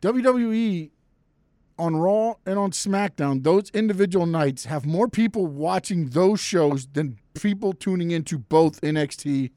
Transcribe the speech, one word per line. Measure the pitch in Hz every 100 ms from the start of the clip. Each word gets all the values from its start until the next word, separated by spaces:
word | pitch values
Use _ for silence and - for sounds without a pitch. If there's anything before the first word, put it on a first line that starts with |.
W | 185 254
W | 254 247 233
E | 220 226 180 156 _ _ _ _ _ _ _ _ -
on | 165 160
Raw | 175 208 277 220 -
and | 294
on | 196
SmackDown, | - - 196 202 - 143 135
those | 135 190 202
individual | 214 220 190 196 185 170
nights | 165 143 131 -
have | 156 135
more | 165 233
people | - 226 214 180
watching | 139 156 185 - 180 147
those | 127 185 208
shows | - 185 151 143 131
than | 151 156 117 _
people | - 208 202 208
tuning | 185 - 185 170
into | 170 151 156
both | 113 156 160 151
N | 160 151
X | 143 -
T | 147 139 131